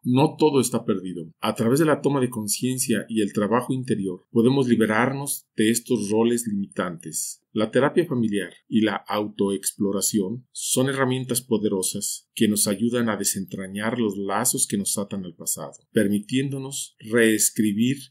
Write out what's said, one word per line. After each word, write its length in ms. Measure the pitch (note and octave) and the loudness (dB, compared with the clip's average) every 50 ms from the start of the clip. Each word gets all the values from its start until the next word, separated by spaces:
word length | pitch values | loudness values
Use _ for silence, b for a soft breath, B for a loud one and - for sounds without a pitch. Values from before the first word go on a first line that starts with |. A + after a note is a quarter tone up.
| _ | _
No 320 | A#2+ B2 C3 D3+ D#3 - | 2 4 4 4 2 4
todo 260 | - D#3+ D3+ C#3+ C3+ | 4 2 4 4 4
está 220 | A2+ - - A2+ - | 2 2 -2 -2 -2
perdido. 480 | - G#2 F#2 F2+ F#2 E2+ E2 D#2+ D#2+ _ _ | -2 -4 -2 -4 -8 -10 -10 -12 -12 _ _
A 120 | - A2 A2 | -4 -4 0
través 240 | - A2 A2+ C3 | 0 2 2 4
de 80 | D3 E3 | 4 4
la 160 | D#3 C#3+ C#3+ | 2 2 2
toma 200 | - C#3+ C#3+ C#3 | 0 0 0 2
de 100 | B2+ B2 | 0 0
conciencia 760 | - A2 G#2+ G#2 - - B2+ B2+ C3 B2+ - B2 A2+ G2 - | -2 -6 -4 -4 -4 -2 -2 -2 -2 -2 0 0 0 -2 -2
y 140 | - A2+ A2 | -2 0 0
el 120 | G#2+ G2 - | 0 0 0
trabajo 380 | - G#2 G2+ A2+ B2 B2 - | 0 0 2 2 0 0 0
interior, 540 | C3+ C3 B2+ - A2 G2+ F#2+ F#2 F2 F#2 _ _ | -4 -4 -2 -2 -2 -2 -2 -4 -6 -8 _ _
podemos 360 | - A#2 A2+ B2 C#3 C#3 C3 | 2 4 4 6 4 4 4
liberarnos 800 | A#2+ A#2+ G#2 A2 G#2 G#2+ A2 B2 C3 C#3 C#3 C#3+ C#3+ - - _ _ _ | 4 4 4 4 2 2 2 2 0 0 -4 -6 -6 -8 -8 _ _ _
de 140 | - A2 G#2+ | 2 2 2
estos 400 | A#2 A#2+ - - B2+ A2 G#2 G2 | 2 0 0 0 0 0 0 0
roles 380 | G#2+ A2 A#2 A#2 A#2+ A#2+ A#2+ | 2 2 4 2 2 0 -2
limitantes. 960 | A2+ G#2 G2 G2 F#2 _ - F#2 F2+ E2+ E2 - D#2+ D#2+ - - - - _ _ _ | -4 -4 -4 -6 -6 _ -6 -4 -4 -6 -10 -12 -10 -8 -8 -8 -8 -12 _ _ _
La 180 | _ A2+ G#2+ A2 | _ -2 -2 2
terapia 380 | - B2+ C3+ D3 D3 F#3 E3 | 2 2 2 4 2 0 0
familiar 440 | - C3+ B2 A2+ G#2 G2+ G2+ F2+ F2 - _ _ | 0 0 -2 0 0 -2 -2 -4 -6 -12 _ _
y 140 | _ - A2 | _ 2 4
la 140 | G#2+ G#2 G2 | 4 4 0
autoexploración 1500 | F#2 - - G2+ G#2 G#2+ G#2 G#2 - G2+ G2 G2 F#2+ - - - - G#2 G2 F#2+ G2 F#2 - - G#2+ F#2 F#2 A#2 B2+ - _ | -2 -4 -4 -2 -2 -2 -4 -2 -2 0 0 0 -2 -4 -8 -4 -2 -2 -2 0 0 -2 0 0 0 0 -2 -4 -8 -10 _
son 380 | _ - - - - B2+ C3 C#3 | _ -10 -6 -2 0 0 0 0
herramientas 520 | C3+ C3+ C3+ B2+ B2+ C3 B2+ B2 B2 A#2 | 0 0 0 0 0 -2 -2 -4 -4 -6
poderosas 920 | - - A2+ G#2 G#2 G#2 G2 F#2 F#2 - - G2+ - - - - _ _ _ | -2 -2 -2 0 0 0 0 0 -2 -4 -4 -4 -6 -6 -8 -10 _ _ _
que 140 | - A#2 | 2 2
nos 200 | G#2 G#2 G2+ - | 2 4 2 0
ayudan 420 | G#2+ G2+ F#2+ A#2 A#2+ A#2 A#2+ A#2+ A2+ | 0 0 0 0 0 0 0 0 0
a 80 | G#2 | -2
desentrañar 840 | F#2+ G2 - - G2+ F#2+ - - F#2+ F#2+ F#2 G2 G2+ G#2+ A2+ B2 B2 | -2 -2 -4 -4 -4 -6 -8 -8 -10 -10 -8 -6 -4 -2 -2 0 0
los 180 | A2+ G#2 F#2+ | 0 -2 -2
lazos 480 | G2+ G2 G2 G2 G#2 B2 C3 - C3 - | -4 -4 -4 -2 0 0 0 0 -2 -2
que 120 | - A#2+ | -2 -2
nos 200 | G2+ G2 - - | -2 -2 -2 -4
atan 260 | A2 G2+ - - G2 F#2 | -4 -4 -6 -6 -8 -8
al 120 | F2 E2 | -10 -14
pasado, 380 | _ E2 - - F2 D2+ C#2+ - - _ _ | _ -8 -8 -8 -8 -8 -14 -14 -18 _ _
permitiéndonos 1040 | _ A2 G#2+ G2+ G#2 G2+ G2+ - B2+ C3 C#3 C#3 C#3 C3+ C3 C3+ C#3 - - - _ | _ 2 2 2 0 -2 -2 -2 -2 -2 -2 -2 -4 -8 -8 -10 -10 -10 -12 -12 _
reescribir 1000 | _ - A2 G#2+ A#2+ A2+ A2+ A2 G#2 G#2 - - - A2 A2 G2+ G#2 A#2 B2+ C#3 - - - | _ -8 0 2 4 4 4 4 2 0 0 0 0 0 0 2 2 0 0 0 -4 -8 -20